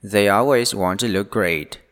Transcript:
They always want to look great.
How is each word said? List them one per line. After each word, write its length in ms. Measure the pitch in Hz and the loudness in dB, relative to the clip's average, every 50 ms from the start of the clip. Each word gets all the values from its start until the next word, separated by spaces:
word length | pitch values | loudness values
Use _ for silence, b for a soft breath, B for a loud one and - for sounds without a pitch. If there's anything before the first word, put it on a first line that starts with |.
| - | -12
They 240 | 104 98 101 101 101 | -2 0 2 2 4
always 460 | 98 104 123 143 139 120 120 120 - | 4 2 2 2 2 2 0 -2 -2
want 240 | 101 92 90 92 101 | -2 -2 -2 0 -2
to 80 | 123 | -2
look 240 | 117 95 95 101 - | -2 0 -2 -4 -2
great. 480 | - 113 101 87 82 78 76 - - - _ _ | -2 -2 0 0 -2 -4 -6 -10 -16 -20 _ _